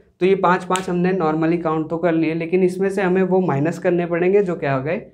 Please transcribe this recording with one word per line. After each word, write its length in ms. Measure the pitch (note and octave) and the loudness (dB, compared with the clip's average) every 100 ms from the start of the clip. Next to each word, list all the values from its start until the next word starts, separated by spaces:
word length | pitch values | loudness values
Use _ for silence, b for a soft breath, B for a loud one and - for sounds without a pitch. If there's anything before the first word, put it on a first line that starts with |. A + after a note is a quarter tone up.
| B - | B -2
तो 60 | F3+ | 2
ये 100 | F#3+ | 2
पाँच 260 | F3+ F3+ | 2 0
पाँच 260 | - F#3 F#3 | 0 -2 -2
हमने 240 | F3 F3+ | 0 0
normally 480 | F#3+ F3+ D#3 D#3+ E3+ | 0 0 0 0 0
काउंट 260 | E3 D#3+ D#3 | -2 -2 -4
तो 80 | E3 | -2
कर 160 | F3 | 0
लिए, 200 | E3 D#3 | 2 0
लेकिन 300 | E3 E3 F#3 | -2 -2 2
इसमें 260 | F#3 F3+ G3 | 2 0 -2
से 120 | F#3+ | 0
हमें 200 | F3+ F#3 | 0 2
वो 160 | F#3 F#3+ | 2 2
माइनस 380 | F3+ C#3 D#3 F3 | 2 0 -2 -2
करने 260 | F#3 F3 E3+ | 0 0 0
पड़ेंगे 360 | E3+ F3+ G3+ | 0 2 2
जो 120 | F#3+ E3 | 2 -2
क्या 200 | D3 C3+ | -2 -2
आ 40 | |
गए? 200 | C#3+ G3+ - | -4 -6 -8